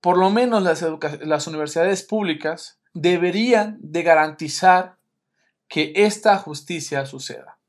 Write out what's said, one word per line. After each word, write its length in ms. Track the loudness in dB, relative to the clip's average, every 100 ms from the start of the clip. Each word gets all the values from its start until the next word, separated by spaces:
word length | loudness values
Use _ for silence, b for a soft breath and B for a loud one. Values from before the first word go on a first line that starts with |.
por 160 | 2 4
lo 120 | 4
menos 340 | 4 2 2
las 180 | 2 0
educa-, 380 | -2 -4 -8 -8
las 260 | -2 -2 -2
universidades 560 | -8 -6 -2 0 -2
públicas 760 | -4 -4 -4 -4 -6 -8 -12 _ _
deberían 840 | -4 0 2 0 0 2 2 2 -8
de 220 | -8 -4
garantizar 960 | 4 4 4 -2 -10 2 4 4 2 _ _ _ _ _ _ _ _
que 260 | -4 -4 2
esta 420 | 0 2 2 2
justicia 680 | 0 -14 -10 -10 -6 -6 -6
suceda. 540 | -12 -14 -14 -18 -20